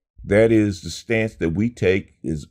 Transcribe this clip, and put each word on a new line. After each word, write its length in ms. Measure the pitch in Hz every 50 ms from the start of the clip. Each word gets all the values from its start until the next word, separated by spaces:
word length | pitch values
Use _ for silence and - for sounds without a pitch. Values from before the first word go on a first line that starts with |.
| _ _ _ - -
That 300 | - 98 107 113 113 113
is 300 | 110 107 104 98 90 -
the 80 | 82
stance 440 | - - - - 117 110 110 - -
that 140 | - 87 85
we 200 | 80 90 107 120
take 440 | 120 - 107 92 92 98 - _ _ _ -
as, 220 | 67 80 76 69 -